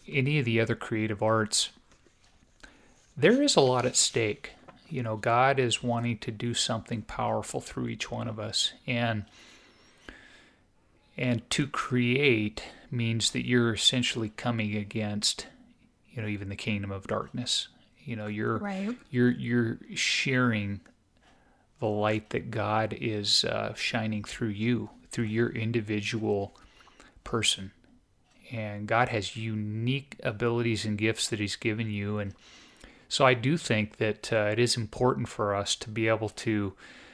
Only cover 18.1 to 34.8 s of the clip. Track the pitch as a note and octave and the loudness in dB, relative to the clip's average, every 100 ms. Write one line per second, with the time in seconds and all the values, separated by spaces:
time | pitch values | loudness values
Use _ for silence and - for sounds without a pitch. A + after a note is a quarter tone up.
18.1 | A2 G#2+ G#2 A2+ A2 C#3+ F#3+ G3 B3 - | -8 -6 -2 -2 -2 -4 -4 -6 -8 -4
19.1 | B2 B2 B2 B2 A#2+ A#2 A#2+ - G3+ - | 4 4 4 0 0 0 -4 -8 -4 0
20.1 | - D3 B2+ B2+ A2 G2+ G2+ - _ _ | 0 0 2 2 2 -2 -6 -10 _ _
21.1 | _ _ _ _ _ _ _ A2+ G#2 G#2+ | _ _ _ _ _ _ _ -2 2 2
22.1 | A2 - - - A2+ G#2 A2 A2 - - | 0 -2 -6 -4 -4 0 2 0 -2 -4
23.1 | G#2+ G2+ - - A2 G#2+ A2 - A#2 A2 | -2 2 2 2 -2 -4 -4 -2 -2 -2
24.1 | G#2+ G#2 - A2+ G2+ A2+ A#2+ G#2 - - | -4 -6 -4 -4 0 0 0 -2 -12 -10
25.1 | - A2+ G#2+ A#2+ A2+ A2 A#2 G#2+ G#2 G#2 | -4 0 2 0 0 -2 -2 0 -2 -2
26.1 | A2+ G#2+ G2+ G2 - - - - - - | -2 0 0 -2 -10 -20 -20 -20 -20 -20
27.1 | - - A#2 G#2 - G2 - - - _ | -18 -4 0 0 -2 -6 -16 -20 -20 _
28.1 | _ _ _ - A#2 G#2+ G#2 G#2 A2+ B2 | _ _ _ -12 -8 -6 -6 0 2 4
29.1 | A2+ G2 A#2 A2 G#2+ G#2 G#2+ A#2 C#3 C#3+ | 0 -4 -6 -4 -4 -4 -2 0 -2 -4
30.1 | - C3 G#2+ A#2+ A#2 A#2 G#2+ G#2+ G#2 A2 | -6 -6 0 0 2 0 0 -2 0 0
31.1 | A2 - G#2+ G2+ - A#2 A2 A2 G#2 G2+ | 0 -2 -2 -2 -2 -2 -2 -2 -4 -2
32.1 | G#2 G2+ - - - - - - - - | -2 -4 -8 -20 -20 -20 -20 -20 -20 -6
33.1 | - C3+ B2 B2 E3+ - A2 G#2 - A2 | 4 6 6 2 0 2 0 0 0 -2
34.1 | G#2 - A2+ G#2 G#2+ B2 - | -2 0 2 2 4 2 2